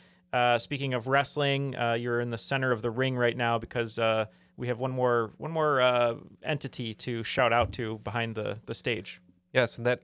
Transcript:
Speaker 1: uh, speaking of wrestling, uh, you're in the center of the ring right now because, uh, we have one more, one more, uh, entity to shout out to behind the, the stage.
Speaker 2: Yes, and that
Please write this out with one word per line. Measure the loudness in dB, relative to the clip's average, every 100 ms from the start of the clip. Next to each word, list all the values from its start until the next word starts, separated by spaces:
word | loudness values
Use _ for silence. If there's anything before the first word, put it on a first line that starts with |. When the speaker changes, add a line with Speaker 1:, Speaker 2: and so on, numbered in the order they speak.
| _ _ -4
Speaker 1:
uh, | 2 4 4
speaking | 0 -4 -2
of | -2 2
wrestling, | 2 2 0 0 0 -2 -2
uh, | 0
you're | 0 0 -2
in | -2
the | -4
center | -2 0 0
of | 0
the | 0
ring | 0 0 2
right | 2 2
now | 0 0
because, | -2 -4 -2 0
uh, | 2 2 0 -6 _ -8
we | -6
have | -2
one | -2
more, | 0 2 2 0 -6
one | -6
more, | 0 2 4
uh, | 4 4 2 0 -12 -10
entity | -4 -4 -4 -6 -8
to | -6 -6 -4
shout | -2 2 4
out | 4 2
to | -2 -6 -6
behind | -6 -4 -4
the, | -4 -6 -6 -8
the |
stage. | -6 -2 -4 -6 -16 _ _ _
Speaker 2:
Yes, | 0 0 0
and | -2
that | -2